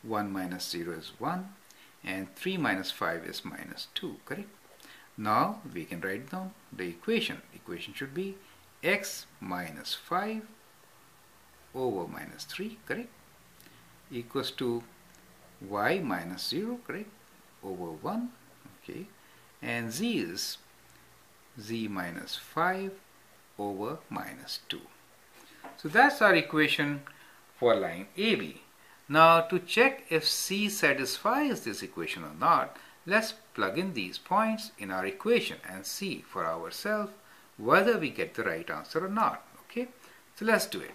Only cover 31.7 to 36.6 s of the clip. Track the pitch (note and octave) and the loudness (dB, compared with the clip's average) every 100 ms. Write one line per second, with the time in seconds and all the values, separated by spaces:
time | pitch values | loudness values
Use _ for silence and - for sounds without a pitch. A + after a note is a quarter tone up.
31.7 | G2 F#2 - E2 - D#2+ D#2 D3 D3+ C3 | -6 -8 -6 -6 -6 -8 0 4 4 4
32.7 | - - - E3+ G#3 A3 - - - G2 | -6 -20 -16 0 0 0 -8 -14 -2 0
33.7 | A#2+ F#3+ C#3 F2+ - - F#3+ A3 A3 - | 0 -2 -4 -6 -8 0 2 2 0 -8
34.7 | - G2+ F#3 F#2+ - G#3+ A#3 C3+ E2 - | -12 -6 -4 -4 -4 2 2 2 -8 -12
35.7 | F#2+ F#2+ - G3 C#3 - F#2+ E2 E2 | -12 -10 -6 -6 -6 -8 -4 -2 -2